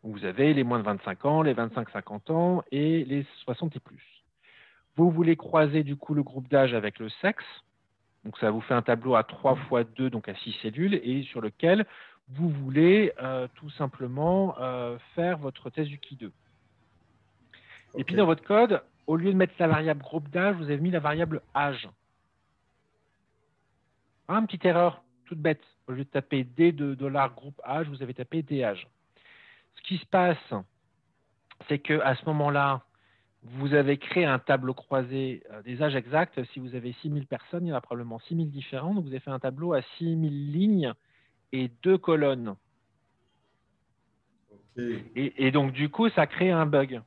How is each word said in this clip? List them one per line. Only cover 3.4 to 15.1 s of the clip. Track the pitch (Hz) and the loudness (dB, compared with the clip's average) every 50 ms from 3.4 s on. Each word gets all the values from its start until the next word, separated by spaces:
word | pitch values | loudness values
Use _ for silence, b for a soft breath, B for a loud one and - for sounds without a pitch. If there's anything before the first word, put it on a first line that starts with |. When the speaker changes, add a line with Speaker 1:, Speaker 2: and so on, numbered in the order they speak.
| - | -8
Speaker 1:
soixante | - 123 - 170 160 - | -8 -6 -4 -4 -6 -6
et | 127 | -8
plus. | _ - - - - _ _ _ _ _ _ b b b b b b b b b b b _ | _ -16 -20 -20 -20 _ _ _ _ _ _ b b b b b b b b b b b _
Vous | - 165 175 | 4 4 4
voulez | 160 160 175 165 165 | 6 4 4 4 4
croiser | 156 - - - 160 156 147 143 156 151 | 2 0 0 4 4 4 4 2 0 0
du | 139 143 | 0 -6
coup | 139 - - 151 | -8 -4 -2 0
le | 147 135 | 0 0
groupe | - - 135 127 | -2 -6 -12 -4
d'âge | 127 143 139 135 127 120 | 2 4 4 6 6 2
avec | 113 104 104 - | 0 -2 -2 -6
le | - 113 107 - - | -6 -12 -12 -8 -2
sexe, | - 196 214 - - - - - _ _ _ _ _ _ _ _ _ _ _ _ _ | -2 -2 -2 -2 -12 -16 -18 -20 _ _ _ _ _ _ _ _ _ _ _ _ _
donc | 107 107 - | -16 -6 0
ça | 120 107 | 0 0
vous | 107 113 | 0 0
fait | 107 - 127 | -2 0 0
un | 120 | 0
tableau | 110 - 120 113 117 131 123 | 2 2 0 0 2 2 2
à | 110 107 | 2 2
trois | - - - - 135 131 | 0 -8 -2 2 2 2
fois | 131 139 - 131 120 117 | 2 0 0 0 0 0
deux, | 113 110 - 131 131 | -2 -4 -4 -4 -2
donc | 120 113 - | -2 -6 -8
à | - 95 | -8 -12
six | - - 113 104 - | -10 -10 -12 -12 -8
cellules, | - 110 107 135 175 196 202 - - | -8 -8 -4 -2 0 0 0 0 -2
et | 120 131 139 135 | -2 -4 -4 -4
sur | - - 120 | -6 -10 -8
lequel | 110 107 - _ - 165 185 214 208 B B B B B B B _ - | -8 -8 -6 _ 4 4 4 4 2 B B B B B B B _ -14
vous | 131 139 170 170 | -6 -2 -2 -2
voulez, | 151 139 139 131 131 151 160 175 190 214 214 156 - - | -2 -2 -4 0 2 6 6 8 8 6 4 2 0 -4
euh, | 127 131 131 131 127 127 _ | -6 -6 -4 -4 -6 -8 _
tout | - 156 147 | -16 -18 -16
simplement, | - - 151 135 - - 131 123 127 139 151 170 185 190 196 190 - - | -6 -6 -6 -6 -4 -8 -8 -6 -4 -2 0 2 2 2 0 0 -2 -4
euh, | 127 127 127 123 120 120 120 120 - - | -6 -6 -4 -4 -6 -6 -8 -10 -14 -10